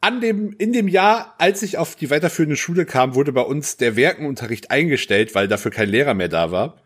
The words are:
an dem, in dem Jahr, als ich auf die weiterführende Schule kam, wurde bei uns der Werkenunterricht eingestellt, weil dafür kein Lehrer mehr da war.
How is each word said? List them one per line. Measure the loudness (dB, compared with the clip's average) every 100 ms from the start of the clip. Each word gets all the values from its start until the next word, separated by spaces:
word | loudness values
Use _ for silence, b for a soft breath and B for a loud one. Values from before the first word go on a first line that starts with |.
an | 0 0
dem, | -2 -2 -4 -4
in | -2
dem | 0 2
Jahr, | 4 4 2 -2 0
als | 0 0
ich | -4 -4
auf | -6 -6
die | -2
weiterführende | 0 0 0 -2 0
Schule | -2 -2
kam, | 0 2 2 2
wurde | 2
bei | 2
uns | 0 -2 -6 -2
der | 0 2
Werkenunterricht | 2 2 -6 -8 -8 -8 -2
eingestellt, | 0 0 0 0 0 2
weil | 0 0
dafür | 0 -2
kein | -2 0
Lehrer | 2 0
mehr | 0 -2
da | 0 0
war. | -2 -4 -8